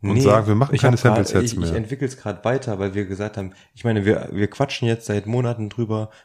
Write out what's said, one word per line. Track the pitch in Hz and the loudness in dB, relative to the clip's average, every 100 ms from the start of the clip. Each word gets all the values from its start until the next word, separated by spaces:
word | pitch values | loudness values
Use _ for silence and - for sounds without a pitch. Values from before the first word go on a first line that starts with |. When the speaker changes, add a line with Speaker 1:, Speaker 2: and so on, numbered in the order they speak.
Speaker 1:
Und | 98 | 0
Speaker 2:
Nee, | 113 | 2
Speaker 1:
sagen, | 131 107 107 | 6 4 4
wir | 107 | 2
machen | 139 | 2
Speaker 2:
ich | - | 2
Speaker 1:
keine | 139 120 | 4 4
Speaker 2:
hab | |
grad, | 120 107 98 | 4 4 2
Speaker 1:
Sample-Sets | 95 117 | 2 0
Speaker 2:
ich, | 101 | -2
Speaker 1:
mehr. | 85 | -2
Speaker 2:
ich | 95 | -2
entwickel's | 104 135 131 - | -4 -6 -6 -6
grad | 107 98 | -10 -6
weiter, | 110 135 120 98 | -2 -2 -2 -4
weil | 98 98 | -4 -4
wir | 95 | -4
gesagt | 95 104 - | -6 -8 -8
haben, | 95 - _ - | -12 -14 _ -6
ich | |
meine, | 117 107 | -2 2
wir, | 98 104 - | 2 0 -2
wir | 98 104 | -2 -2
quatschen | - 143 - 117 | 0 -4 -2 -2
jetzt | 113 - | -2 -2
seit | 104 101 | -4 -2
Monaten | 120 120 113 107 | -2 -2 -4 -6
drüber, | 110 110 110 110 - | -4 -2 -2 -4 -10